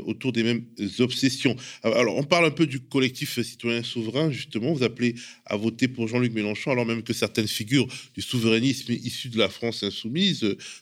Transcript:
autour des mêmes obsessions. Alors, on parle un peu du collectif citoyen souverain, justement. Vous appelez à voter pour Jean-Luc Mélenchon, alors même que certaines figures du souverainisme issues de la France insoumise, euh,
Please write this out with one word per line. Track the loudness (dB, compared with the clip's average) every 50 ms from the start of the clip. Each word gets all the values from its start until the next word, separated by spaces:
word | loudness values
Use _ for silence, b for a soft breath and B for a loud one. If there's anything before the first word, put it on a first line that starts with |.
| -2
autour | -4 -6 -2 -2 -2
des | 0 2
mêmes | 2 2 2 0 -2 -8 -8 -6 -6 -4 2
obsessions. | 2 2 2 2 2 0 0 0 2 0 0 0 B B B B B 0
Alors, | 2 4 4 4 4 2
on | 0 2
parle | 4 4 6 4
un | 4
peu | 4 4 2
du | 2 0 -6
collectif | -8 -2 0 2 2 0 0 -4 -8 -6 -2 -4
citoyen | -4 -4 -6 -6 -2 -2 0 0 -2
souverain, | -4 -4 -4 -4 -2 0 0 0 0
justement. | 0 -4 -8 -6 -4 -2 0 0 0
Vous | 2
appelez | 2 0 0 2 0 0 0 -2 B B B B B
à | -4 -2
voter | 0 0 0 0 2 0
pour | 0 0 0 -4
Jean-Luc | 0 0 2 0 2 0
Mélenchon, | 0 -2 -2 -2 -4 -2 0
alors | 0 0 2
même | 0 0 -2 -2
que | -4 -2
certaines | 0 0 0 0 0 -2
figures | 0 -2 -6 -4 2 2 2 2 2 B B B B B
du | -10 -8
souverainisme | -4 -2 2 4 4 4 4 4 2 0 0 -2 -4 -4
issues | -4 -4 -8 -8 -8 -8 -4
de | 0
la | 2 2
France | 2 0 -2 -4 -4 -4 -2 -4
insoumise, | -4 -4 -4 -8 -4 0 2 2 2 2 2 0
euh, | 0 0 B B B B B